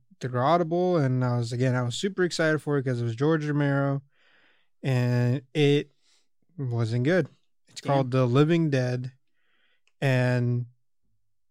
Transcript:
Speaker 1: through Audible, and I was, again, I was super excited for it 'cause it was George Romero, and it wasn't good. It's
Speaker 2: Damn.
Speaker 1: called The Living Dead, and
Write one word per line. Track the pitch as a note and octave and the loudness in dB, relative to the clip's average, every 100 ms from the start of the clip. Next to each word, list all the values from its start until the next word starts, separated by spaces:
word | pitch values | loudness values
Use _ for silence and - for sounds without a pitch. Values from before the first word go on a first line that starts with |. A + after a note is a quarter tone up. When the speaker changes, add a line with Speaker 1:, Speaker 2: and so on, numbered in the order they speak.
| _ - | _ -12
Speaker 1:
through | B2+ B2 | -6 0
Audible, | C3+ F3 E3 F3 F3+ F3 | 2 2 0 -2 0 0
and | C3 B2+ B2 | 0 0 0
I | B2 | -2
was, | A#2 | -4
again, | A#2+ C3 B2+ | -2 0 0
I | |
was | A#2+ A#2 | -2 -4
super | G3+ F#3 | -4 -2
excited | F3+ - D#3+ D3+ | -2 0 0 0
for | - C#3+ | -2 -2
it | C3 | -2
'cause | A#2+ | -2
it | |
was | A#2 A2+ | -4 0
George | D3 D#3+ D3+ | 0 0 0
Romero, | D3 C#3+ C#3 C#3 C#3 - _ _ _ _ _ _ _ | 0 0 0 0 -2 -8 _ _ _ _ _ _ _
and | C#3 B2+ B2 B2 B2 C3 - | -2 0 2 2 0 -2 -4
it | D#3 C#3+ C#3+ D3 _ _ _ _ _ _ E3 | 0 2 2 -2 _ _ _ _ _ _ -10
wasn't | B2+ A#2 A2 A#2+ | -4 -2 -2 0
good. | C3 F#3 C#3 _ _ _ _ | 2 0 0 _ _ _ _
It's | - | -8
Speaker 2:
Damn. | - | 0
Speaker 1:
called | C#3 B2+ | 0 2
The | C3 B2 | 2 2
Living | B2+ D3+ E3+ D#3+ | 4 4 2 2
Dead, | C3+ B2 B2+ B2+ - _ _ _ _ _ _ _ - | 0 -2 -4 -8 -14 _ _ _ _ _ _ _ -4
and | C#3+ B2+ B2 B2 A#2+ A#2+ A#2+ _ _ _ _ _ _ _ _ | 0 2 2 0 0 -2 -6 _ _ _ _ _ _ _ _